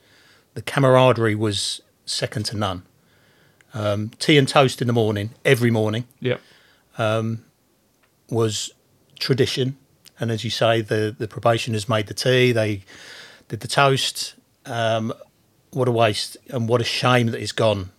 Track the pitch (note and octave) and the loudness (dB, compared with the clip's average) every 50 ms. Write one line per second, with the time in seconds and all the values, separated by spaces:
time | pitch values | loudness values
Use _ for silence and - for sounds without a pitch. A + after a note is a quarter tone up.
0 | _ _ _ _ _ _ _ _ _ _ - A2 - - - D3 C#3 C3 B2+ B2+ | _ _ _ _ _ _ _ _ _ _ -16 -14 -12 -6 0 2 4 6 6 6
1 | B2+ B2+ A#2 A2 A2+ A2+ G#2+ G#2 A2 G#2+ G2+ F#2+ - - - - - _ _ _ | 6 4 4 2 2 -2 0 0 -2 -2 -2 -2 -4 -6 -8 -10 -14 _ _ _
2 | _ - - - D3 - - A#2+ G#2 - A#2 G#2 G#2+ F#2+ F#2 F2+ - _ _ _ | _ -10 -8 -6 -6 -6 -6 -6 -8 -6 -6 -4 -4 -4 -4 -6 -12 _ _ _
3 | _ _ _ _ _ _ _ _ _ _ _ _ _ _ - A2+ G#2+ G#2 G#2 G#2 | _ _ _ _ _ _ _ _ _ _ _ _ _ _ -8 -4 -2 -2 -2 -2
4 | G#2+ A2+ - - - - D#3 C#3+ C3+ C3 - D3+ C3+ B2+ - - C3+ A#2+ A#2+ A#2 | -4 -8 -10 -4 2 4 4 4 4 4 4 4 4 4 2 -2 -2 0 0 2
5 | A2 G#2+ G#2+ G#2 G#2 A2+ - _ - - C#3 A#2 A#2+ A#2+ A#2 A2 G#2+ G#2+ G#2+ A#2 | 2 0 0 -2 -4 -6 -8 _ 0 2 2 4 4 2 2 2 0 0 -2 -4
6 | B2 - _ _ - B2+ B2 - - _ _ _ _ _ _ _ _ _ _ - | -6 -10 _ _ -6 -6 -6 -6 -8 _ _ _ _ _ _ _ _ _ _ -4
7 | A#2 G#2+ A2 A2+ A2 A2+ A2+ A2+ - _ _ _ _ _ _ _ _ _ _ _ | -2 -2 0 -2 -2 -4 -6 -8 -10 _ _ _ _ _ _ _ _ _ _ _
8 | _ _ _ _ _ - - A2+ A#2 A2 G#2 - - - - _ _ _ _ _ | _ _ _ _ _ -6 -2 0 0 0 -2 -4 -8 -10 -14 _ _ _ _ _
9 | _ _ _ - - - C#3 A#2+ B2+ - - C#3+ B2+ C3 C3+ - _ _ _ _ | _ _ _ -6 -2 0 2 2 2 2 0 -2 -2 -4 -4 -8 _ _ _ _
10 | _ _ _ - A#2+ A#2 A2+ G#2+ A2 A2 G#2+ - B2 A2+ A#2 A#2 A2 - A#2 G#2+ | _ _ _ -6 -4 -4 -4 -4 -4 -6 -2 0 2 2 2 2 0 0 -2 -2
11 | G#2+ G#2+ A2+ - A#2 G#2 - - - A#2 A#2 A2+ - - A2 G#2+ G2 - A2+ A2 | -2 -2 -4 -6 -10 -10 -6 -2 0 2 2 0 0 -4 -4 -4 -2 -2 -2 -2
12 | G#2+ - G#2+ - - C3 B2+ B2+ B2+ B2 A#2+ A2+ A2 G#2+ G#2 G2 G2 - - - | -2 -4 -6 -4 0 2 4 4 4 4 4 2 0 -2 -2 -4 -8 -14 -20 -20
13 | - - - - - - - - _ - - G#2+ - A#2 - - C#3+ C#3 C3+ B2 | -20 -20 -20 -20 -20 -20 -20 -20 _ -12 -12 -10 -10 -2 2 2 4 4 4 2
14 | - - - - - - - _ _ _ _ _ - C#3+ B2 A#2 A#2 A2 A2+ A2+ | -2 -4 -6 -8 -10 -12 -12 _ _ _ _ _ -14 -10 -6 -4 -2 0 0 -2
15 | A2 A2+ - - - _ _ _ _ _ _ _ _ _ - C3+ B2 A#2+ A#2+ A2+ | -2 -4 -8 -10 -14 _ _ _ _ _ _ _ _ _ -6 -2 0 0 2 4
16 | A#2 A2 G#2 - - - - - _ - - B2+ A#2 G#2+ A#2+ A#2 A#2 - - - | 4 2 2 0 -6 -10 -12 -18 _ -10 -6 -6 -2 0 0 0 0 -2 -4 -2
17 | - B2 B2+ B2 A#2+ A2+ A#2 A#2+ A2 G#2 - - A2+ A2 G#2 G2+ F#2 F#2+ - | 2 2 4 4 2 0 -2 -4 -8 -8 -4 0 0 0 0 -2 -4 -8 -12